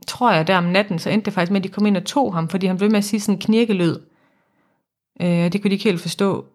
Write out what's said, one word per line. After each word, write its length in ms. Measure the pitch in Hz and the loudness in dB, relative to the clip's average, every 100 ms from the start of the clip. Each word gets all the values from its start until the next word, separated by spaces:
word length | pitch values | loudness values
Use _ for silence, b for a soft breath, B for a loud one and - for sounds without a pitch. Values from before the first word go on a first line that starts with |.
| - | -14
tror 260 | - 247 | -2 2
jeg, 140 | 170 160 | 2 2
der 120 | 185 | 2
om 60 | |
natten, 340 | 175 185 208 165 | 2 0 0 -4
så 120 | - | -2
endte 140 | 214 | -2
det 80 | 214 | -2
faktisk 160 | - 175 | -2 0
med, 80 | 196 | 0
at 40 | |
de 40 | 190 | -2
kom 180 | 196 208 | -2 0
ind 100 | 196 | 0
og 80 | |
tog 300 | 185 285 247 | 0 -2 0
ham, 140 | 175 160 | 0 -2
fordi 180 | 190 185 | -2 -2
han 100 | 185 | 0
blev 120 | 202 | 2
med 80 | 214 | 2
at 60 | |
sige 160 | 208 220 | 0 -2
sådan 140 | 208 | -2
en 40 | 190 | -2
knirkelyd. 560 | - 220 233 196 175 - - _ _ _ _ _ _ _ _ _ _ _ | 2 2 2 2 0 0 -8 _ _ _ _ _ _ _ _ _ _ _
Øh, 220 | 175 170 | 0 2
og 80 | 175 | 0
det 100 | 196 | 0
kunne 60 | 202 | 0
de 40 | |
ikke 100 | 196 | 0
helt 160 | 214 208 | 0 -2
forstå. 440 | 165 - 196 180 - | -4 -2 -2 -2 -8